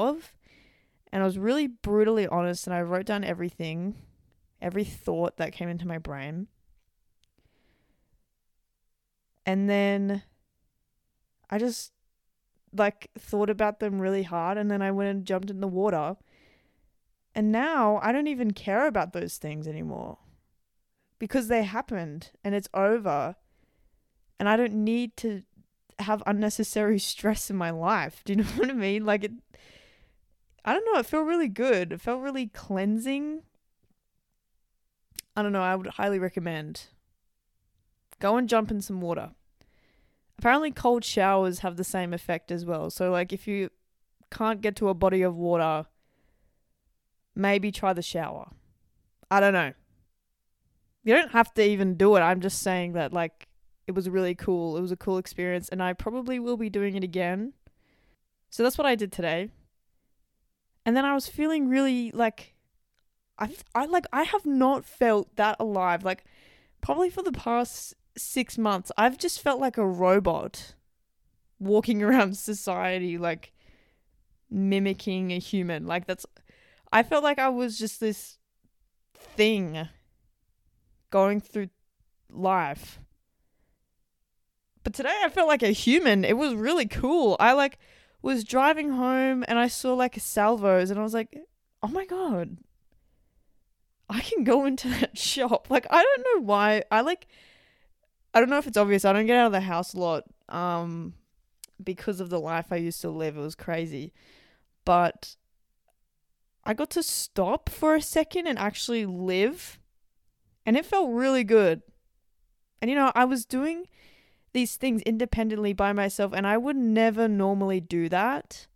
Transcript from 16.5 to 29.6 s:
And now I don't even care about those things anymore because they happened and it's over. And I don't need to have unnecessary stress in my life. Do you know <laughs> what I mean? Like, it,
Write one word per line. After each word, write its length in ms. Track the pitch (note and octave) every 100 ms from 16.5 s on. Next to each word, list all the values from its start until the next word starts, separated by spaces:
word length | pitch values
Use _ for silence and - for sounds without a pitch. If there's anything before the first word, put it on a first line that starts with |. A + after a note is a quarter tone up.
| _ _ _ _ _ _ _ _
And 160 | G#3+ G#3+
now 480 | A3 D4 D4+ G#3+ G#3+
I 100 | G#3+
don't 140 | C4 D4+
even 260 | C4 A3
care 340 | G3 - G#3 D4
about 260 | G#3+ E3+
those 260 | F3 F3 -
things 280 | D3+ D3+ D#3
anymore 520 | D#3 D#3+ - - - _ _ _ _ _ _ _ _ _ -
because 300 | G#3+ C4+ A3+
they 140 | A#3
happened 680 | G3+ A3 - G#3 D#3 D3+ - _
and 100 | G3+
it's 140 | G3+ F#3+
over. 600 | - G3 A3+ G3 C#3+ C#3 F#3 _ _ _ _ _ _ _ _ _ -
And 100 | G3+
I 80 | A3
don't 180 | A#3+
need 420 | G#3+ G#3+ A#3 A#3+ -
to 240 | A3+ G3+ - _ _ _ _ -
have 200 | G3+ G#3+ -
unnecessary 720 | G#3 G#3+ - G#3+ A3 G#3+ G3+
stress 520 | - - G#3 G#3+ -
in 60 | G3
my 140 | E3+
life. 520 | E3 E3+ G#3 D#3 -
Do 80 | -
you 60 | G3+
know 60 |
<laughs> 120 | G#3 A3
what 140 | B3
I 40 |
mean? 300 | C4 G3 G#3
Like, 200 | G#3+ G#3
it, 80 | G3+ A#3 _ -